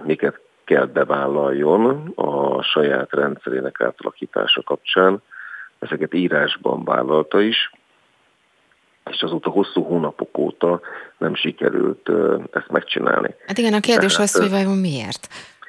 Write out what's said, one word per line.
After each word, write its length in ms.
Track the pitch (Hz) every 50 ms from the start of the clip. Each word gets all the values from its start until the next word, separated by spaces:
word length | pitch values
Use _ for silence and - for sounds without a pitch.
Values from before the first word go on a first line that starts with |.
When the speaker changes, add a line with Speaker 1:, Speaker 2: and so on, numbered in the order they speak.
| -
Speaker 1:
miket 360 | 78 78 - - - - - _ _ _ _ _
kell 200 | - 80 69 65
bevállaljon 1300 | 131 127 151 - 135 147 71 69 - - 73 71 67 67 71 73 76 87 104 113 127 135 147 151 170 -
a 480 | - - - 143 143 143 139 - -
saját 500 | - - - - 73 73 67 62 - -
rendszerének 680 | - 71 71 69 69 - - 60 62 65 65 69 - -
átalakítása 840 | 58 60 - - - - - - - - - 50 50 - - -
kapcsán. 600 | - - 73 - - - - 92 92 95 98 104 - _ - - - - - - - - _ _
Ezeket 360 | - - 78 73 78 - 80
írásban 720 | 87 90 85 80 73 71 73 - - - - 64 65 -
vállalta 560 | - - 60 62 65 76 78 76 - - 98
is, 300 | 104 113 117 - - - - _ _ _ _ _ _ _ _ _ _ _ _ _ _ _ _ _ _ _ _ _ _ _ _ _ _ -
és 120 | - -
azóta 280 | - 80 82 78 - -
hosszú 320 | - 101 98 - - 90
hónapok 560 | 76 - 87 85 78 76 - - - - - -
óta 420 | 73 - - - - 85 87 87 - - - - - - - _
nem 160 | 90 82 87
sikerült, 760 | - - - - - - - - - - - - - _ -
ö, 300 | 87 85 82 78 76 - - -
ezt 160 | - - - -
megcsinálni. 640 | - - - - - - - - - - - - - - -
Speaker 2:
Hát 120 | - 202 240
igen, 160 | 233 220 208
a 60 | 214
kérdés 320 | 202 - 233 220 190 196
Speaker 1:
Tehát, 160 | 202 - 208 196
Speaker 2:
az, 80 | - 185
hogy 80 | 190
Speaker 1:
ö, 40 | 196
Speaker 2:
vajon 260 | 190 196 196 190 196
miért? 520 | 190 185 175 143 127 110 92 - - - - - - - - - _ -